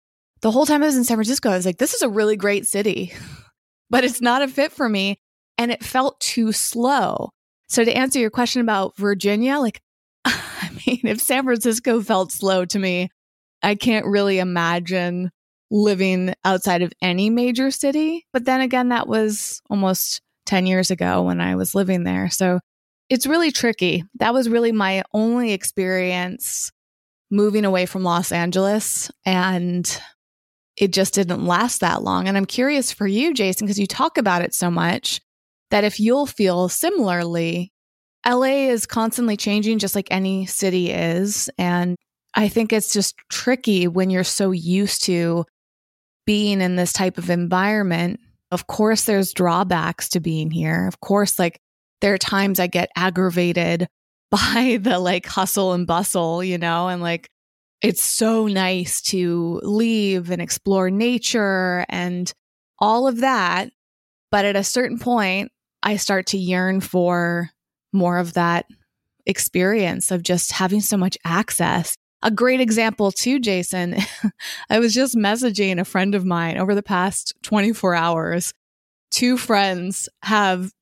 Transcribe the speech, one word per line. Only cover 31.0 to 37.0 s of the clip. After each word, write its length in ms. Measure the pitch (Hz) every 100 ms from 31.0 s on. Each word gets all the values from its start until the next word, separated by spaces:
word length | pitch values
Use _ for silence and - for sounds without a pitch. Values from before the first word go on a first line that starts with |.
| 196
didn't 320 | 196 175 175
last 360 | 175 175 240 -
that 200 | 175 -
long. 260 | 190 185 185
And 80 | 196
I'm 80 | 196
curious 460 | - 262 285 247
for 140 | - 202
you, 280 | 208 311
Jason, 320 | 262 190 185 214
'cause 120 | 202
you 80 | 196
talk 300 | - 311 330
about 240 | 208 175
it 140 | 175
so 160 | - 175
much, 500 | 170 170 - - - _ _ _ _ -
that 140 | 208
if 160 | 208 208
you'll 240 | 220 262
feel 460 | 285 - 190 175 180
similarly, 1000 | - 330 392